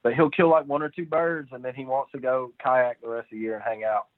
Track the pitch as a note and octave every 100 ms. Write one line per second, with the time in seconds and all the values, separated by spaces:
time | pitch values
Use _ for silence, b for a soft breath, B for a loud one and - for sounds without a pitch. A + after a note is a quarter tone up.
0 | A#2+ A#2+ D3+ - E3+ D#3+ C#3+ C#3+ D3+ -
1 | E3 D#3+ E3+ E3 C3 B2+ B2+ B2+ B2+ C3
2 | - C3+ B2+ C3 B2+ _ C3 B2+ B2 A#2+
3 | A#2 A#2 A2+ A2 A2 A2 A2 G#2+ A2 G#2
4 | -